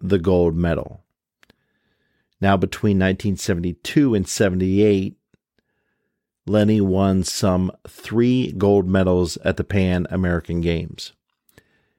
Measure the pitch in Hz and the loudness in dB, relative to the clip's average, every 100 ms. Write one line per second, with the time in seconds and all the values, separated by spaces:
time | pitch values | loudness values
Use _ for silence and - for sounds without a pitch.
0 | 92 98 87 90 87 80 87 80 - - | -2 0 2 2 2 0 -2 -2 -6 -14
1 | _ _ _ _ _ _ _ _ _ _ | _ _ _ _ _ _ _ _ _ _
2 | _ _ _ - 95 98 92 - 107 98 | _ _ _ -4 0 2 0 -2 0 2
3 | 95 95 104 92 - 90 87 87 - - | 2 0 -2 -4 -4 -4 -4 -6 -4 0
4 | 139 110 92 - 101 92 92 95 107 98 | 2 0 -2 -2 0 0 0 2 2 2
5 | 98 - _ _ _ _ _ _ _ _ | -2 -10 _ _ _ _ _ _ _ _
6 | _ _ _ _ - 107 104 107 98 92 | _ _ _ _ -2 2 4 2 2 2
7 | 98 95 92 - 101 90 92 - - - | 2 2 -2 -2 0 0 -2 -6 -18 -20
8 | - 110 120 127 127 92 101 101 92 95 | -6 0 2 2 -2 0 2 2 2 2
9 | 92 90 87 - 85 92 - 101 92 90 | 2 2 0 -4 -4 -4 -2 -2 0 0
10 | 85 90 92 85 - 85 85 82 85 - | -2 -4 -2 -2 -4 -4 -2 -4 -6 -12
11 | - _ _ _ _ _ _ _ _ | -18 _ _ _ _ _ _ _ _